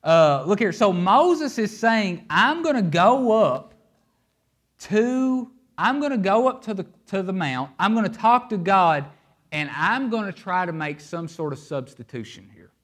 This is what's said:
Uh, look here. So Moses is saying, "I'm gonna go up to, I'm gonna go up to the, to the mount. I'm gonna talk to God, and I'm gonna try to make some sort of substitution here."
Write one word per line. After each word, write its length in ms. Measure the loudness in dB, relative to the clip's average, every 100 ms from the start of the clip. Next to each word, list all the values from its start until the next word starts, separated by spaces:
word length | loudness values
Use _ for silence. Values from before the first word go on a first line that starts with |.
Uh, 400 | 4 4 6 2 -2
look 120 | -2
here. 140 | -2
So 200 | 0 0
Moses 640 | 2 4 4 4 2 -2 -4
is 180 | -6 -2
saying, 480 | 0 0 -2 -6 -2
"I'm 320 | 2 2 0
gonna 200 | -2 0
go 500 | 0 4 4 4 2
up 420 | 2 2 0 -10 _ _ _ _ _ _ _ _ _ _ _
to, 720 | -2 0 0 0 0 -2 -6 _ _ -4
I'm 240 | -2 -2
gonna 160 | -2 -2
go 320 | 2 2 2
up 140 | -2
to 120 | -10
the, 120 | -10 -10 _ _
to 140 | -6
the 100 | -4
mount. 400 | -4 -4 -4 -6 -2
I'm 160 | 0
gonna 140 | 2 0
talk 400 | 0 2 2 0
to 60 | -4
God, 480 | 2 4 4 2 -4 _ _ _ _
and 180 | -8 -6
I'm 340 | -2 -2 -2 -4
gonna 240 | -4 -6
try 320 | -10 -6 -4
to 80 | -4
make 280 | -6 -8 -8
some 280 | -12 -10 -10
sort 240 | -8 -8
of 60 | -8
substitution 880 | -8 -8 -8 -18 -14 -14 -14 -18 -20
here." 160 | -20 -20 _